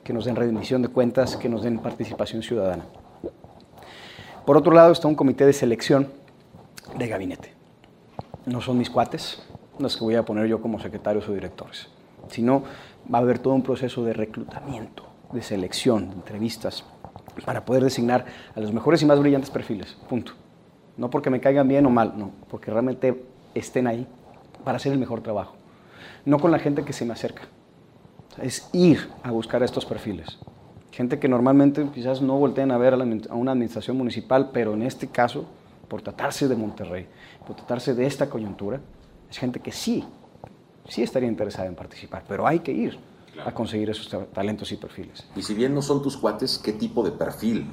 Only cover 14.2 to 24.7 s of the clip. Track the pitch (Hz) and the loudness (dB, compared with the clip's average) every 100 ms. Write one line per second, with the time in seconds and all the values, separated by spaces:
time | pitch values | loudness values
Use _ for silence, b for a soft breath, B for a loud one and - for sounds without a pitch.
14.2 | 107 - - - 143 117 110 - - - | -6 -8 -12 -12 -12 -10 -12 -16 -20 -20
15.2 | - 123 - 101 90 - 131 110 92 95 | -12 -10 -6 -6 -4 0 2 2 0 -10
16.2 | - 101 113 - 101 - - - - - | -12 -6 -6 -4 -8 -8 -14 -20 -20 -20
17.2 | - - - 123 - 127 131 123 117 123 | -18 -12 -8 -6 0 4 4 2 2 2
18.2 | - B B - 107 113 143 165 151 143 | 0 B B -8 -4 0 2 4 6 6
19.2 | 143 139 135 113 104 104 104 - - 123 | 6 2 0 -8 -6 -8 -10 -16 -6 -6
20.2 | - - - - - _ - - 120 147 | -6 -14 -20 -20 -20 _ -20 -8 -4 -2
21.2 | 143 127 139 143 131 139 143 120 110 107 | 0 2 4 6 6 6 6 6 2 -2
22.2 | 98 - - 107 - 110 127 - 131 123 | -10 -14 -14 -12 -2 0 0 0 0 0
23.2 | - - - 120 - 131 123 113 127 - | -8 -20 -10 -8 -4 0 0 -2 -6 -14
24.2 | - - - - - | -20 -20 -20 -12 -6